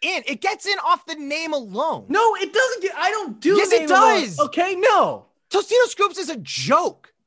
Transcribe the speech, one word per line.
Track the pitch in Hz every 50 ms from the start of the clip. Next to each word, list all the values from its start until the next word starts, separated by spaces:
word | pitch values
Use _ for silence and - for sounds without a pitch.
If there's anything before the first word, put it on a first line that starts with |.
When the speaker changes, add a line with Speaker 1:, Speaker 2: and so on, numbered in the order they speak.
Speaker 1:
in. | 277 339 370 302 240
It | 254 285 202
gets | - 381 - - -
in | 392 403 359
off | - 330 349 - _
the | - 320
name | 311 285 277 294 320 330 320 302
alone. | 277 233 202 185 226 302 320 254 - 98 196
Speaker 2:
No, | 285 427 466 453 403
it | 381 381 -
doesn't | - 453 523 466 494 415
get, | 349 370 330
I | 294 339 381
don't | 427 440 392 277 196 -
do | - 320 403
Speaker 1:
Yes, | 415 415 -
it | 453 466
Speaker 2:
name | 311 -
alone. | 359 381 440 440 427 370
Speaker 1:
does. | 285 208 160 -
Speaker 2:
Okay, | - - - 330 349 381 392
no. | 359 415 508 415 359 233 160 117 98 - _ _ _ _ _
Speaker 1:
Tostito | - 403 - - 440 494 494
Scoops | - - - 403 403 339
is | 392 339 277
a | 320
joke. | 226 147 - - 127 131 160 277 330 359 214 - _ _ _ _ _ _